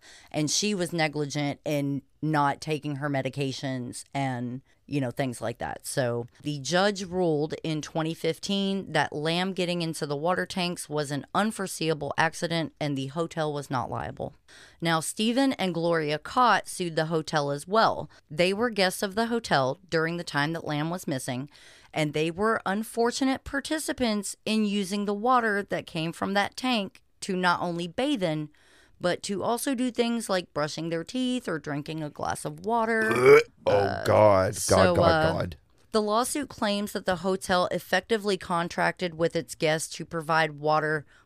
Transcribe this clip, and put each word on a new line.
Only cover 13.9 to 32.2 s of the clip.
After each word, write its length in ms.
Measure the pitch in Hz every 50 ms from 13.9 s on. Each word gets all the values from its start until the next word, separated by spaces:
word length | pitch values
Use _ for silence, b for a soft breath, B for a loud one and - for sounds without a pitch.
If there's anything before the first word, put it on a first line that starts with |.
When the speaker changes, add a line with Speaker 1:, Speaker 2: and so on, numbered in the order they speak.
| 113 117 - 80 - - - - - - _ B B B B B B B
Speaker 1:
Now, 180 | B 165 165 160
Stephen 540 | 156 - - - 220 226 240 247 277 269 262
and 200 | - 190 185 170
Gloria 460 | 170 165 170 170 160 156 147 151 156
Cott 480 | - - - 262 254 233 202 175 - -
sued 280 | - - 185 170 160
the 100 | 156 160 156
hotel 420 | 170 160 156 - - 156 143 143
as 180 | 143 143 143 180
well. 400 | 190 220 220 156 98 76 - - b b b -
They 240 | 151 151 175 185 196
were 160 | 196 233 247
guests 320 | 220 185 190 185 185 -
of 140 | - 202 185
the 100 | 208 226 226
hotel 520 | 240 233 226 - 180 143 131 127 139 - - -
during 280 | - 165 160 165 170 175
the 60 | 175
time 300 | - - 147 143 151 165
that 140 | 165 - -
Lamb 240 | 151 147 151 165
was 160 | 170 185 - -
missing, 420 | 180 165 - - 127 120 139 147 b b b b b b b b b
and 200 | 147 156 151 147
they 180 | 151 156 165
were 280 | 170 170 208 220 226 - -
unfortunate 800 | - 190 208 220 - - - 233 240 240 - 269 262 262 262 -
participants 920 | - - 277 269 - 311 311 285 - 302 - 254 233 214 208 196 - - - -
in 200 | - 214 220 214
using 400 | 208 196 208 202 175 196 208 202
the 80 | 196 208
water 480 | 202 208 247 262 247 226 226 202 202 196
that 220 | - 185 165 -
came 260 | - - 165 160 165
from 220 | 165 - 196 190 196
that 220 | 202 202 - - -
tank 440 | - 254 254 226 196 185 - - _ _ _ -
to 140 | - - 190
not 260 | 185 180 180 175 -
only 260 | - 180 170 170 175 175
bathe 360 | 165 - 247 294 302 226 185
in, 260 | 165 156 156 151 147 b b b b b b b b b b -
but 180 | 175 170 -
to 220 | - - 202 190 -
also 320 | - 233 240 - 285 269
do 160 | 220 254 254
things 360 | 233 - 233 233 233 233 214 -
like 200 | 196 185 180 -
brushing 380 | - 151 147 151 - - 160 165
their 140 | 165 165 165
teeth 440 | - - 254 254 254 247 254 247 -
or 120 | 175 156
drinking 420 | - 156 147 143 143 - 156 156
a 80 | 156 147
glass 340 | - -